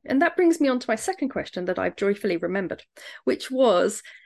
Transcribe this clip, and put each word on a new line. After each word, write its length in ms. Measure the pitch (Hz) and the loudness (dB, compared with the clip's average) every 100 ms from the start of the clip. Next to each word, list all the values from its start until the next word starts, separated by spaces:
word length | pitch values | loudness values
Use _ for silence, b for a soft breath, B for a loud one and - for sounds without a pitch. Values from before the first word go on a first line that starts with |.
And 160 | - 269 | -2 0
that 160 | 330 - | 2 4
brings 240 | 349 330 | 4 4
me 80 | 277 | 2
on 100 | 254 | 2
to 100 | - | 0
my 60 | 220 | -4
second 340 | - 381 269 | -2 -4 -4
question 340 | 175 - - 180 | -4 -6 -6 -4
that 120 | 185 | -2
I've 180 | 185 - | -2 0
joyfully 400 | 196 202 - 170 | -2 0 -2 -2
remembered, 460 | 170 190 190 - - - B B | -2 -2 -4 -6 -14 -20 B B
which 260 | - - - | -2 -2 -2
was, 520 | 262 254 175 185 208 - B | 2 4 4 2 -2 -12 B